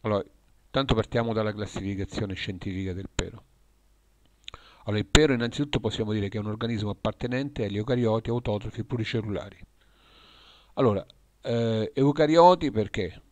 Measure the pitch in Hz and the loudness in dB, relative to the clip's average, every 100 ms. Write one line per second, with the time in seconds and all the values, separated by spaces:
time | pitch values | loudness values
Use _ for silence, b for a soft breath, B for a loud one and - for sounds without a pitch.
0 | 110 104 - _ _ _ _ - 135 113 | 0 0 -2 _ _ _ _ -4 0 0
1 | 107 120 117 110 107 104 101 - 98 98 | 2 -2 0 -2 -2 -4 -8 -6 -6 -4
2 | 95 - 104 92 - 92 104 95 95 90 | -6 -4 -6 -6 -8 -8 -6 -6 -6 -6
3 | 98 - 87 - - _ _ _ _ _ | -6 -6 -6 -10 -20 _ _ _ _ _
4 | _ _ _ _ - B B B - 107 | _ _ _ _ -20 B B B -4 -4
5 | 101 - 151 127 117 113 143 123 107 - | 4 4 6 2 0 -2 -4 -2 -2 -4
6 | 107 107 101 107 104 110 117 117 104 101 | -2 -2 -4 -6 -6 -6 -4 -2 -4 -4
7 | 113 - 123 127 143 139 104 101 104 123 | -6 -4 -4 -4 -6 -6 -4 -4 -2 0
8 | 117 110 110 117 120 104 110 117 - 120 | 2 0 0 -4 -2 -4 -4 -8 -6 -4
9 | 110 117 107 98 - - - _ b b | -2 -4 -4 -6 -8 -18 -20 _ b b
10 | b b b b b b b - 131 98 | b b b b b b b 2 4 4
11 | - - _ _ - 117 113 110 107 - | -4 -20 _ _ -4 0 0 0 -2 2
12 | 139 147 151 165 175 180 151 110 104 - | 2 4 6 10 10 8 2 -2 -2 -4
13 | 87 - - | -6 -8 -20